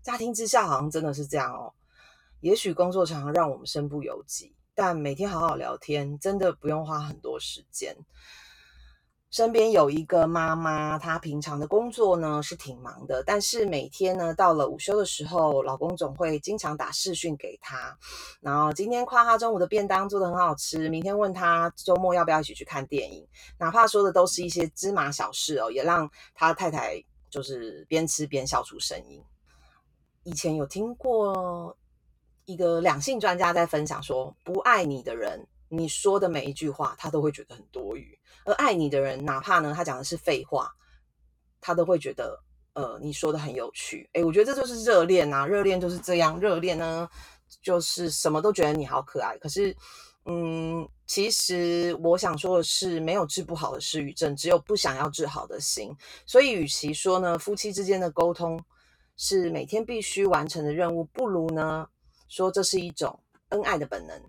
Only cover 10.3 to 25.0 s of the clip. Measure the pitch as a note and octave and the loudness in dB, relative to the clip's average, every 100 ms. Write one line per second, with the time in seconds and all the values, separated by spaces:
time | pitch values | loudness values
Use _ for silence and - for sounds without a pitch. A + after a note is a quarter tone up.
10.3 | E3+ D#3+ E3 E3 D#3 D3+ D#3 E3 D#3+ D#3+ | 2 0 0 0 -2 -2 -4 -4 -6 -4
11.3 | D3 D3+ C#3+ D3 G#3 A#3+ A3+ G#3 F3 D#3 | -6 -6 -6 2 2 0 2 4 4 2
12.3 | D3 D3 E3+ C#3 B2 B2 - C3+ C3 C#3 | -2 -4 -10 -14 -14 -16 -16 -6 -4 0
13.3 | G#3 G3+ A#3 G3+ D3+ C3 - F#3 - E3 | 0 0 -2 0 -2 -6 -2 0 0 -2
14.3 | D#3 F#3 D#3+ C3+ C3+ - G#3 F#3+ - D3+ | 4 4 6 0 -2 -2 0 0 -4 -2
15.3 | F3 D#3 C#3 C3+ C3+ E3 - D3+ C#3 E3 | 2 4 2 0 -2 -4 -4 -6 -2 -2
16.3 | D3+ F#3 G#3 - D#3 B2+ - - E3+ E3+ | -2 -4 -6 -4 -6 -6 -4 -4 -4 -4
17.3 | D3 F#2 - - C3 B2+ C3+ - - - | -6 -8 -14 -12 -12 -12 -16 -18 -16 -16
18.3 | - C#3+ D3 D3+ D3 G#3 A#3+ B3 B3 A#3 | -10 -2 2 2 0 -2 -2 2 4 6
19.3 | A3+ A#3 G3+ F3 G#3+ G3 F#3+ G3 G3 F3+ | 4 4 2 2 2 2 0 2 0 0
20.3 | F3 F3 D3 - D#3+ D#3+ D#3+ F#3 G#3 G3+ | 2 2 2 -4 -4 -2 -2 -2 0 0
21.3 | F#3 F3 E3+ E3+ - - F3+ F#3 F3 E3 | 2 2 4 2 -2 2 4 4 2 4
22.3 | D#3 D3+ - C#3 D3 C#3 C#3+ - - - | 2 0 -10 -10 -8 -4 -4 -4 -12 -20
23.3 | - - - E3 A3 A3+ G#3+ G3 F3+ F3+ | -20 -20 -6 2 6 6 6 6 6 4
24.3 | - F3 E3+ E3 - F#3+ G3 | 2 -4 -2 -2 -2 -2 0